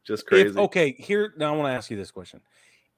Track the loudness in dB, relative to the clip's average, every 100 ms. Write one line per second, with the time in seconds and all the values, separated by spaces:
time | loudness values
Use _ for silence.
0 | -8 -8 4 4 6 2 0 2 0 -2
1 | -4 -2 -2 -4 -4 -2 -2 -4 -6 -10
2 | -10 -14 -18 -20 _ _ _ _ _